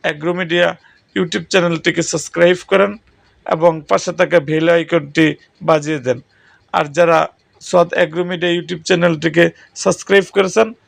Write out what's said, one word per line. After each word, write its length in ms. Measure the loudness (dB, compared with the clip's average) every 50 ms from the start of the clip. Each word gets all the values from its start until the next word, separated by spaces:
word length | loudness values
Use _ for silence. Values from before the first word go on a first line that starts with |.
অ্যাগ্রো 320 | -4 -6 -6 -4 -4 -4 -4
মিডিয়া 440 | -4 -4 -2 0 0 0 0 -2 _ _ _ _ _ _ _ _
YouTube 280 | -4 -4 -4 -4 -8 -6
চ্যানেলটিকে 600 | _ 0 0 2 2 -2 -2 -2 -2 -2 -2 -4
সাবস্ক্রাইব 540 | -4 -6 -6 -8 -8 0 2 2 2 2 0 -2
করেন 300 | 0 2 2 2 0 -2 -12 _ _ _ _ _ _ _ _ _
এবং 360 | -6 -2 2 2 2 0 0 -2 -2
পাশে 240 | -2 -2 -2 -6 -2
থাকা 260 | -2 -2 2 2 0
বেল 300 | 2 2 -2 0 2 2
আইকনটি 680 | 2 2 0 0 -2 -2 -2 -2 0 2 2 2 0 _ _ _ _ _
বাজিয়ে 380 | 0 0 0 0 0 -4 -6 -4
দেন। 200 | -2 -4 -4 -4 _ _ _ _ _ _ _ _ _ _ -2
আর 120 | -2 -2
যারা 420 | -2 2 2 4 4 4 2 2 0 _ _ _ _ _ _
সাদ 340 | -10 0 2 2 2 2 0
অ্যাগ্রো 300 | -2 -2 -2 -2 -6 -6
মিডিয়া 360 | -6 -4 -4 -2 -2 -2 -2
YouTube 240 | -4 -8 -12 -10 -2
চ্যানেলটিকে 680 | -2 0 2 2 0 0 0 -4 -2 2 2 2 2 0 _ -20 _ _
সাবস্ক্রাইব 480 | -4 -2 -2 -2 -2 -2 2 2 2 2 2 -2
করেছেন 400 | -2 -2 0 2 0 0 0 -2 _ _